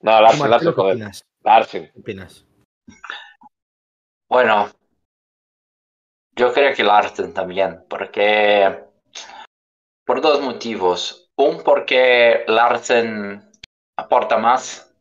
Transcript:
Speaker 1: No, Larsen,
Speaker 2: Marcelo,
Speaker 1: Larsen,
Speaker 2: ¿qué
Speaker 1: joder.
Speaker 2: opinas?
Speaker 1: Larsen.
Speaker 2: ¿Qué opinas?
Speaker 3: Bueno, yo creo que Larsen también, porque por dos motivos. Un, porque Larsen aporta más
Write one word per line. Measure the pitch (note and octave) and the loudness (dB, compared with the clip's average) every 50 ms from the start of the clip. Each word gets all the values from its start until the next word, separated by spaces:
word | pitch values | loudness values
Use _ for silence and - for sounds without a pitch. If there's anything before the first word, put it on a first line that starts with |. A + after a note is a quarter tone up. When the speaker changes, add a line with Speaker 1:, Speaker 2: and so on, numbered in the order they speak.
Speaker 1:
No, | - G#2+ A2 A2 | 2 4 4 6
Larsen, | A2 A2+ - D3+ | 6 6 6 4
Speaker 2:
Marcelo, | C#3+ B2+ | 2 2
Speaker 1:
Larsen, | A#2 A#2 - E3 - | 2 2 2 0 -2
Speaker 2:
¿qué | |
Speaker 1:
joder. | - F#2+ F#2+ F#2 | 0 0 0 -2
Speaker 2:
opinas? | A2+ G#2+ G#2 - - _ _ _ _ _ | -2 -6 -14 -16 -20 _ _ _ _ _
Speaker 1:
Larsen. | A2 G#2+ A2+ A2 - - F#2+ D#2+ - _ | 2 2 2 2 0 -8 -14 -14 -14 _
Speaker 2:
¿Qué | - | -20
opinas? | - - G#2 F#2+ F#2 F2+ - _ _ _ _ _ _ _ _ _ _ - - _ _ - - - - - _ _ _ - _ _ _ _ _ _ _ _ _ _ _ _ _ _ _ _ | -16 -16 -16 -16 -16 -20 -20 _ _ _ _ _ _ _ _ _ _ -20 -20 _ _ -20 -20 -20 -20 -20 _ _ _ -20 _ _ _ _ _ _ _ _ _ _ _ _ _ _ _ _
Speaker 3:
Bueno, | - B2 B2 A2 G#2+ G#2 G2+ - _ _ _ _ _ _ _ _ _ _ _ _ _ _ _ _ _ _ _ _ _ _ _ _ _ _ _ _ _ _ _ _ _ | 0 0 2 2 0 0 -2 -4 _ _ _ _ _ _ _ _ _ _ _ _ _ _ _ _ _ _ _ _ _ _ _ _ _ _ _ _ _ _ _ _ _
yo | - B2 B2 A#2+ | 0 0 0 2
creo | C#3+ C#3+ C#3 - | 2 0 0 0
que | - A2 | 0 2
Larsen | G#2 G#2 G#2 G2 - - - F#2+ F2+ - | 4 4 2 2 0 -6 -8 -10 -8 -6
también, | F#2+ F#2+ F#2 F2+ F#2+ F#2+ F#2 F2+ - _ _ | -8 -8 -8 -4 -4 -4 -4 -4 -10 _ _
porque | G2 F#2+ G2 - - G#2+ G2+ G#2 G#2+ G#2+ G#2 G#2 G#2 G2+ G2 F#2+ F#2+ - - _ _ _ _ _ _ - - - - - - _ _ _ _ _ _ _ _ _ _ _ _ | -10 -10 -10 -10 -4 0 0 2 2 2 2 2 2 2 2 0 0 -4 -18 _ _ _ _ _ _ -20 -20 -20 -20 -20 -20 _ _ _ _ _ _ _ _ _ _ _ _
por | - C3+ C3+ | -6 -6 -2
dos | C#3+ D#3+ D3 C#3 | 0 0 0 0
motivos. | C#3 C3 A#2 G#2 - A#2 A2+ F#2+ F#2+ F2+ F2+ F2+ - - - _ _ _ _ - | -2 -6 -10 -8 -10 -10 -8 -4 -2 -2 -2 -2 -6 -12 -12 _ _ _ _ 0
Un, | C#3 D3+ E3 D#3+ - | 0 0 0 -2 0
porque | - C#3+ C#3+ - - C3 B2+ B2+ B2+ B2 B2 A#2+ A#2 A2+ A2+ - - | 0 0 0 0 0 0 2 4 4 4 4 4 4 2 0 0 0
Larsen | A2 A2+ A#2+ A#2+ A#2+ A#2+ - - B2+ A#2+ A#2 A2+ A2 G#2+ G2+ G2+ G2+ G#2 _ _ _ _ - _ _ _ _ _ _ - | 0 2 2 2 0 -2 -2 -2 -2 -2 -2 -4 -8 -10 -10 -12 -12 -16 _ _ _ _ -20 _ _ _ _ _ _ -14
aporta | - - - B2 - - A#2 G#2+ | -6 -2 -2 -2 0 -2 -4 -2
más | D2+ - B2+ - - - - - - _ _ _ | 0 0 0 0 -2 -10 -16 -18 -20 _ _ _